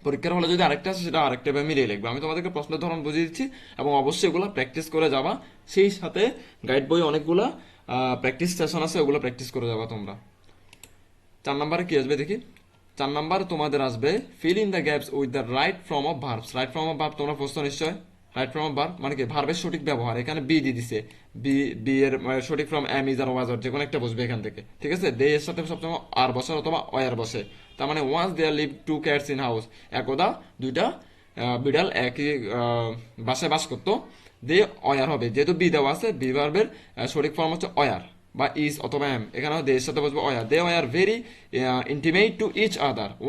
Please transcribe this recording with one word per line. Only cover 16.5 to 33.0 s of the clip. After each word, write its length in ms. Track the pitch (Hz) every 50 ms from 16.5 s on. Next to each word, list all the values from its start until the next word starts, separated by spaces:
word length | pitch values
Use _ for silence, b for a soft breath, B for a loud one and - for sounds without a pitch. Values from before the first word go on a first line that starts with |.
| -
Right 160 | 127 131 131 -
form 120 | 165 156 165
of 60 | 156 139
verb 100 | 156 151 - -
তোমরা 160 | 143 147 151
পড়ছো 280 | 139 139 139 - 160
নিশ্চয়। 320 | 143 143 139 - 156 160 190 185 - - - _ _ _ -
Right 160 | 131 135 127 -
form 140 | 156 151 151
of 80 | 139
verb 140 | 139 147 175 180 -
মানে 160 | 135 139 143
কি? 80 | 131 127
ভার্বের 300 | 117 156 147 139 143 170
সঠিক 320 | - - 170 170 156 143
ব্যবহার। 320 | 151 143 117 120 120 113 120
এখানে 240 | 123 151 156 160
be 60 | 135 131
দিয়ে 260 | 160 156 131 135 123
দিছে, 300 | 120 117 - 117 107 110 B B B B B - 110 117
be, 60 | 139 139 139 139 - - 113 110
be 60 | 131
এর, 280 | 135 135 139 139 131 -
মানে, 220 | - 127 131 131
সঠিক 260 | 120 120 156 143 151 143
from 140 | 156 147 139
am, 220 | - 113 139 135 135 135
is, 120 | 123 135
are, 100 | 131 127
was, 120 | 127 123 117
are, 100 | 123 110
যে 120 | 113 127
কোনো 140 | 127 143 143
একটা 160 | 139 - 143
বসবে 240 | 120 117 117 117 123
এখান 180 | 113 123 110
থেকে, 200 | 98 107 - - - - - -
ঠিক 100 | - 143
আছে? 160 | 170 180 185 151
They 120 | 123 113 135
এর 160 | 147 151 147
সাথে 260 | 147 175 165 165 160
সবসময় 600 | 160 170 - 160 160 170 - - - - - 127
are 80 | 127 120
বসে 200 | 127 127 - 160
অথবা 360 | 151 135 160 165 156 - -
were 240 | - 131 135 127 117
বসে। 280 | 113 113 110 - 113 98 B B B B B B -
তার 100 | 135 139
মানে 140 | 151 156
once 400 | 143 131 147 170 175 190 170 151
there 100 | 160 156
lived 380 | 151 147 151 143 139 - - 160
two 180 | 156 151 156 156
cats 280 | 147 143 143 - 139
in 40 | 131
house, 240 | 135 123 117 110 107 B B B B B
একদা 500 | - 123 127 127 135 139 180 226 339 B B B B -
দুইটা, 240 | 131 131 123 160 196
আহ, 720 | 262 - - - - - - - _ _ - 117 123 123 120
বিড়াল 340 | 135 143 131 156 180 -
একই, 580 | - 101 123 123 120 - 143 147 147 131 113 98
আহ, 440 | 113 123 120 120 120 117 117 113 110 117